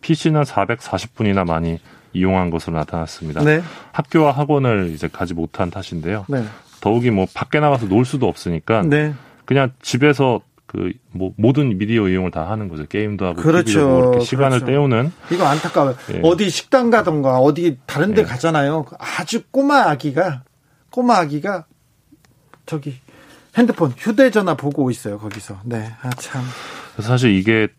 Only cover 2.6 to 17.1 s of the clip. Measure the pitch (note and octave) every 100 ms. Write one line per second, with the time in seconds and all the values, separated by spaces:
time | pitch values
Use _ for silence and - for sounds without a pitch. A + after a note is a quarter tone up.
2.6 | F2 E2 D2+ F2 D#2+ - D#2+ D2+ D3 D#3
3.6 | E3+ - - - D#3 E3 D3+ C3 C#3+ D3
4.6 | C3 G#2+ F2+ D#2 E2 - F2+ E2+ E2 -
5.6 | F#2 F#2 F#2 F2 D#2+ G#2 F#2+ C#3 G#2+ A2
6.6 | - - G#2 A2+ A#2+ G#2 F#2 - - D3+
7.6 | D3+ C#3 A2 G2 B2+ C#3+ A#2 E2 - E2
8.6 | - A2+ D#3 D3 D3+ C#3+ - _ - C3
9.6 | C3 C3 - B2 D3 C#3+ C3+ A2+ _ _
10.6 | _ - F#2 - _ F2+ F#2 - A2+ C3+
11.6 | C#3 G2 G#2 A2+ G2 F#2 F#2 E2 D#2+ A2
12.6 | G#2 D#2 D2+ G#2 G#2+ G#2 F#2+ E2+ D3+ D#3+
13.6 | A2 G#2 C#3+ C3 B2+ B2 A#2+ C3 C3+ B2+
14.6 | B2+ C3+ C#3+ A2+ C#3 - - - E3 D3+
15.6 | E3+ C#3 C#3+ B2 - G2+ D#3+ F3 G3+ D#3
16.6 | - C4+ A#3+ A3+ F3+